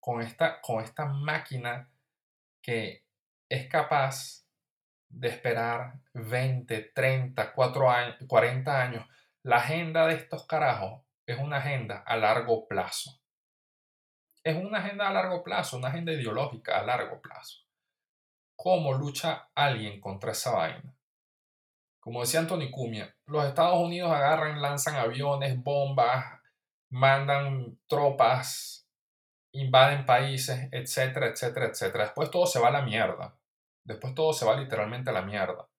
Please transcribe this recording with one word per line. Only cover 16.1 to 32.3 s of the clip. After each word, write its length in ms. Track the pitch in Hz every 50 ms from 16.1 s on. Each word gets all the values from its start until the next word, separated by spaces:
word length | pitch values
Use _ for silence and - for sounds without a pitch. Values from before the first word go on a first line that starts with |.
| 160
ideológica 680 | 147 123 113 107 117 139 - 110 107 - - - 95
a 40 | 98
largo 380 | 113 123 - 95 - - - _
plazo. 420 | - - - - - - - _ _ _ _ _ _ _ _ _ _ _ _ _ _ _ _ _ _ _
¿Cómo 360 | _ - 180 185 175 156 139 131
lucha 580 | 131 147 147 135 - - 170 147 - - _ _
alguien 460 | - 143 143 127 110 107 104 101 95
contra 320 | - 101 95 98 - 110 107
esa 200 | - - 127 117
vaina? 420 | 98 82 80 - - - - - _ _ _ _ _ _ _ _ _ _ _ _ _ _ _ _ _ _ _ _ _
Como 200 | - - 117 120
decía 200 | 123 117 - 160
Anthony 300 | 165 165 185 170 147 131
Cumia, 460 | - 135 123 113 110 107 98 - _ _ _
los 200 | - 147 151 143
Estados 320 | 139 135 - 165 175 180 170
Unidos 320 | 170 170 170 175 180 170
agarran, 500 | 160 143 139 143 156 160 156 156 151 147
lanzan 360 | 143 143 143 143 - 160 151
aviones, 680 | 139 117 - - 135 143 143 143 139 139 139 131 127 123
bombas, 800 | - 143 143 139 139 135 135 120 117 127 131 127 - - - _ _ _ _ _ _ _ _ _ _
mandan 880 | 131 127 131 135 135 139 139 139 143 139 143 139 135 131 127 113 - _ _
tropas, 1000 | _ - 143 - 147 - - 123 113 127 127 - - - - - - - - _ _ _ _ _ _ _ _ _ _ _ _ _ _ _
invaden 520 | 139 139 131 127 131 131 139 143 139 135
países, 640 | - 127 123 135 139 135 131 - - 131 123 131 - -
etcétera, 560 | 127 127 - - - 131 131 131 135 135 120
etcétera, 380 | - - - 120 117 131 123
etcétera. 380 | 113 - - - 120 - 117 104
Después 260 | 104 - - 147 -